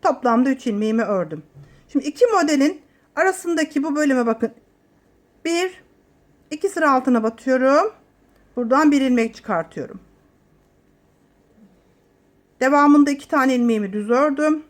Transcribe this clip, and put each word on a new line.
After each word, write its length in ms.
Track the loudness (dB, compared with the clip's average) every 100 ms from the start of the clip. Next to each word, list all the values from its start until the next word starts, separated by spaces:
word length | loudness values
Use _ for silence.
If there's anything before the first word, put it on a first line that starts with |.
Toplamda 480 | -2 -2 0 2 0
üç 160 | -2 -4
ilmeğimi 360 | -4 -2 -2
ördüm. 400 | -2 -4 -6 -10 -16 -20 -20 -20 _
Şimdi 160 | -6
iki 220 | -6 0 2
modelin 540 | 2 0 2 0 -2 _ _ _ -2
arasındaki 680 | 0 0 -4 -4 -2 -4
bu 140 | -4 -2
bölüme 300 | 0 0 0
bakın. 260 | -2 -4 -8 _ _ _ _ _ _ _ _
Bir, 400 | -4 -2 -4 -8 _ _ _ _ _ _ _
iki 180 | -6 -6
sıra 240 | -2 0
altına 300 | 2 2 0
batıyorum. 680 | 0 -6 -2 0 2 2 0 -6 _ _ _ _ _ -8
Buradan 360 | -2 2 4
bir 80 | 2
ilmek 340 | 2 0 -2
çıkartıyorum. 680 | -6 -6 -6 -6 -10 -14 -14 _ _ _ _ _ _ _ _ _ _ _ _ _ _ _ _ _ _ _ _ _ _ _ _ _ _
Devamında 500 | 0 4 6 6 4
iki 180 | 0 -4
tane 260 | 0 0
ilmeğimi 380 | 2 0 0 -2
düz 180 | -6 -2
ördüm. 540 | 0 0 0 -2 -2